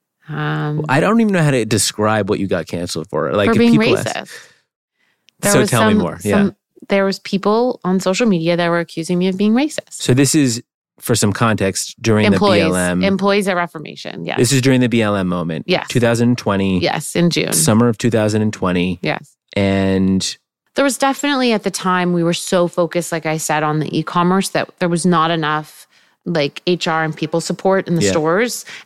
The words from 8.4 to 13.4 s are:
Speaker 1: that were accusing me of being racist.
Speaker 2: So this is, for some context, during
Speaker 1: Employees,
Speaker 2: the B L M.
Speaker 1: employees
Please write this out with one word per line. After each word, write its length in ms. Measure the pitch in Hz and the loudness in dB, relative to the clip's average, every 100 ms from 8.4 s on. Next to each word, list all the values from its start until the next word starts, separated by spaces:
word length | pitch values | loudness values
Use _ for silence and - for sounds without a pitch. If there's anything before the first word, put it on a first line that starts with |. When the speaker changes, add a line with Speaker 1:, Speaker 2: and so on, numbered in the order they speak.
| 165 175 | 2 0
Speaker 1:
that 120 | 170 | 0
were 100 | 170 | -2
accusing 400 | 165 - 160 175 | -4 -8 -2 0
me 80 | 185 | 0
of 100 | 185 | 0
being 160 | 214 | 2
racist. 400 | 233 294 - - | 2 0 -4 -12
Speaker 2:
So 200 | - - | -6 0
this 200 | 127 143 160 | 2 4 2
is, 280 | 131 117 - _ _ _ | 2 -2 -8 _ _ _
for 160 | - 117 | -2 0
some 160 | 104 | 0
context, 640 | 98 117 104 98 - - - | 0 0 2 -2 -2 -8 -4
during 240 | 113 107 107 | 0 2 4
Speaker 1:
Employees, 380 | 98 202 - | 4 4 2
Speaker 2:
the 60 | 185 | 2
B 60 | - | 0
L 0 | |
M. 280 | 180 180 | 0 0
Speaker 1:
employees 440 | 196 190 202 202 | 0 0 0 0